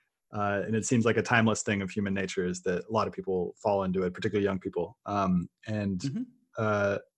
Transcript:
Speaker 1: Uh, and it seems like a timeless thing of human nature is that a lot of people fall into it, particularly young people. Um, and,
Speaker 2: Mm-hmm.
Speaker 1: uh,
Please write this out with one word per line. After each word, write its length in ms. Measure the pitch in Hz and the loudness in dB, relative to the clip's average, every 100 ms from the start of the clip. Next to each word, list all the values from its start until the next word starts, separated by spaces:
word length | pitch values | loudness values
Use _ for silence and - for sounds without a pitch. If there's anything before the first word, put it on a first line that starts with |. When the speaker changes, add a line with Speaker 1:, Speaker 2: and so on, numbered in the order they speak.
| _ _ _ | _ _ _
Speaker 1:
Uh, 280 | 107 101 101 98 | -4 0 0 0
and 80 | |
it 120 | 110 95 | -2 2
seems 180 | 120 | 4
like 140 | 113 110 | 4 2
a 40 | |
timeless 400 | 101 120 110 107 | 4 4 4 2
thing 200 | - 101 | 0 -2
of 80 | 95 | -2
human 240 | 107 98 | -2 -2
nature 320 | 95 95 95 90 | -2 -2 -2 -2
is 160 | 90 | -2
that 200 | 92 90 - | -2 -4 -2
a 40 | |
lot 140 | 110 98 | -2 -2
of 60 | |
people 420 | 92 95 92 87 - | -4 -4 -2 -4 -4
fall 220 | 110 98 | 0 0
into 180 | 95 92 | 0 0
it, 120 | 92 | -2
particularly 300 | 90 107 101 | -2 -2 0
young 140 | 98 95 | 0 0
people. 380 | 87 87 85 - - | -4 -4 -4 -8 -4
Um, 420 | 101 95 90 85 _ - | 0 2 2 -2 _ -6
and, 320 | 107 101 92 | -4 -2 -2
Speaker 2:
Mm-hmm. 220 | 135 185 254 _ _ - | -4 -6 -8 _ _ -4
Speaker 1:
uh, 400 | 110 104 101 101 - | 0 2 2 0 -6